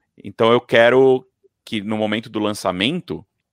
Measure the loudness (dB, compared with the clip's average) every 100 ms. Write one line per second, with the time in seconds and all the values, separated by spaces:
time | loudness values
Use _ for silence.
0 | _ _ -12 -2 2 2 2 4 4 4
1 | 4 2 -4 _ _ _ -10 -10 -6 -6
2 | -4 -6 -6 -6 -6 -4 -6 -2 -2 -4
3 | -8 -14 -14 _ _